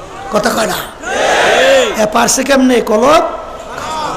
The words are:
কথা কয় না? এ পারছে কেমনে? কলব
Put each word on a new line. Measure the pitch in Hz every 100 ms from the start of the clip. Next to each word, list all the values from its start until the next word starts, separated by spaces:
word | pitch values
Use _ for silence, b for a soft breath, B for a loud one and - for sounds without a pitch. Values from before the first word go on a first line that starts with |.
| - - -
কথা | 214 233
কয় | 226 214
না? | - - - 349 403 - - - - - 269 233 190
এ | 214
পারছে | 233 233 -
কেমনে? | 262 277 254 240
কলব | - 214 254 320 - - - - - - - - -